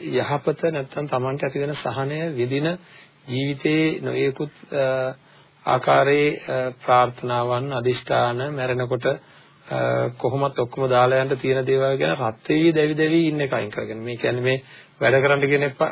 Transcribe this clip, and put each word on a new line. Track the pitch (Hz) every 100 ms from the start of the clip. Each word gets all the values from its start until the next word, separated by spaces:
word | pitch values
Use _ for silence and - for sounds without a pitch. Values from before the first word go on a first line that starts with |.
| 156
යහපත | 127 123 143 160 151 165
නැත්තම් | 151 135 - 147
Tamanට | 127 131 143
ඇති | 139 143
වෙන | 143 143
සහනය | 127 120 135 156 165
විඳින | 131 123 139 160 185 - - - _
ජීවිතේ | - 127 139 139 156 156 160 -
නොයෙකුත්, | 127 127 139 135 151 - -
අ, | 143 131 131 131 131 _ - _ _ -
ආකාරයේ, | 131 139 139 139 147 147
අ, | - - 131 127 123
ප්‍රාර්ථනාවන්, | - 123 123 123 123 123 120 123 139
අදිෂ්ඨාන, | 127 123 123 - 127 120 120 143
මැරෙනකොට, | 147 127 123 123 123 131
අ, | 143 - - - _ - 131 123 123 123 123
කොහොමත් | 127 135 139 135
ඔක්කොම | 120 - 131
දාලා | 123 127 131
යන්න | 135 135
තියෙන | 131 131 131
දේවල් | 135 135 139
ගැන | 156 151
රත් | 113 - -
වෙවි, | 156 170
දැවි | 156 151 151
දැවි | 156 165 160
ඉන්න | 151
එක | 139
අයින් | 123 104
කරගෙන. | 110 110 110
මේ | 117 120
කියන්නේ | 123 123
මේ | 127 135 - - - -
වැඩ | 123 135
කරන්න | 139 143 139
කියන | 143
එපා, | 143 131 160